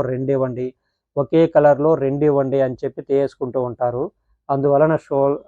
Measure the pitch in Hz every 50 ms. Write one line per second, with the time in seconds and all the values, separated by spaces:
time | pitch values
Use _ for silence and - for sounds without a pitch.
0 | 139 123 127 127 135 131 139 135 131 131 123 120 127 127 _ _ _ _ _ _
1 | _ _ _ 143 139 - - 160 165 160 165 156 147 147 143 127 147 160 165 135
2 | 135 135 139 143 151 151 139 139 139 131 135 139 135 131 127 - - 131 123 -
3 | 139 - 139 139 139 131 - _ 147 127 110 135 123 123 117 - 123 123 120 123
4 | 147 208 _ _ _ _ _ _ _ - 139 139 135 143 143 139 156 156 160 151
5 | - _ 147 139 139 139 143 - -